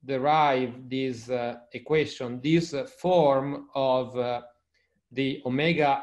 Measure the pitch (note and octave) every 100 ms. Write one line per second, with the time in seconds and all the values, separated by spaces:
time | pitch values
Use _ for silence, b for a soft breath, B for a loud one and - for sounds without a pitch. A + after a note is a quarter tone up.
0 | C3 C3 C#3 D#3 D3 C3 B2 B2 B2+ C3
1 | C3 A#2 A2+ B2 A#2+ A#2+ - A#2+ - D#3
2 | D3 - B2+ B2+ C#3 E3 E3+ C#3 B2+ -
3 | F3 F3+ D3 C3+ C#3 C#3+ - C#3 C3+ B2+
4 | B2+ A#2+ A#2+ A#2+ - _ _ _ _ _
5 | _ B2 C3+ C3 B2+ B2+ D#3+ E3 C#3+ C3+